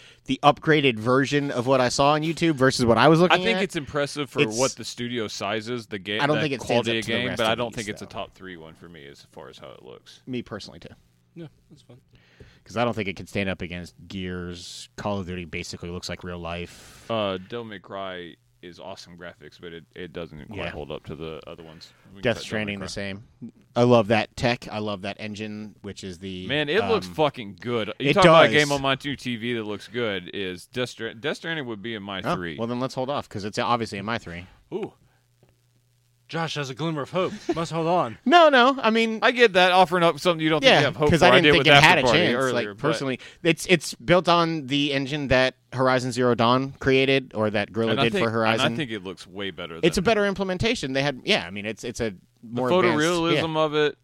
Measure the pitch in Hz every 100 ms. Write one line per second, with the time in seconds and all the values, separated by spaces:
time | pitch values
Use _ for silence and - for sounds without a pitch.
0 | - _ - 131 147 - 160 151 139 110
1 | 113 131 123 143 143 123 120 131 123 -
2 | 143 151 160 156 165 139 131 - 117 110
3 | 139 160 180 175 185 185 196 165 131 147
4 | 139 147 139 - 123 110 131 - 110 -
5 | 120 123 104 - 101 110 110 123 104 104
6 | 92 104 143 147 156 127 - 120 117 113
7 | 107 117 123 90 110 113 120 120 104 101
8 | 98 110 90 - 95 85 80 80 85 82
9 | 71 69 - - 67 - 69 - 62 58
10 | - - - 123 - 101 - 85 - -
11 | _ _ _ 170 160 _ _ 151 _ 123
12 | _ _ _ _ - _ - 104 120 110
13 | 98 87 92 104 95 90 87 87 85 -
14 | 87 95 92 90 87 87 90 - - -
15 | 107 101 87 90 82 90 - - 87 87
16 | - 87 92 87 85 87 87 - - -
17 | - 113 101 95 92 120 113 98 - 98
18 | 95 90 85 - _ _ 87 87 78 95
19 | 87 85 87 - 76 - 87 82 73 -
20 | 90 85 82 78 - 98 85 82 71 76
21 | - 80 80 78 - 82 80 80 - _
22 | _ 98 117 101 69 110 104 101 - 104
23 | 101 98 - _ 120 - _ 120 123 120
24 | 101 110 - - 123 120 - 107 107 101
25 | 101 101 107 104 107 107 107 - 101 -
26 | 98 82 95 92 95 147 147 190 202 214
27 | 180 156 147 131 101 95 120 117 107 -
28 | 135 156 180 160 147 147 147 143 135 131
29 | 143 131 123 117 117 117 104 101 - 113
30 | 113 95 87 101 92 90 - 120 123 -
31 | 113 110 143 - 165 160 123 107 113 110
32 | 101 95 113 180 85 73 117 123 131 -
33 | 127 139 - 107 104 120 110 120 110 101
34 | 104 117 90 85 92 _ _ 196 190 -
35 | _ _ _ _ _ _ _ _ _ _
36 | _ _ - 160 160 147 135 131 165 151
37 | 123 175 175 208 - 165 165 160 160 175
38 | 123 107 240 349 311 262 254 269 220 220
39 | 226 220 226 240 233 180 180 180 180 180
40 | 170 156 180 160 156 156 254 170 127 107
41 | 147 165 180 131 147 139 143 143 156 170
42 | 131 - 170 120 131 123 107 98 147 110
43 | 135 120 - - 170 160 - 175 - -
44 | 117 175 175 170 165 160 127 143 143 139
45 | 131 151 131 127 131 - _ 127 127 127
46 | 127 117 123 117 117 127 135 - 135 135
47 | 135 135 - 104 107 104 101 110 113 120
48 | 135 - 113 113 110 113 139 117 127 107
49 | 92 82 - 92 98 85 85 82 170 196
50 | 185 208 202 185 190 180 220 247 135 135
51 | 143 127 - 214 87 101 107 110 120 113
52 | 113 90 _ _ 113 120 127 180 185 156
53 | 160 175 165 151 160 156 156 151 147 -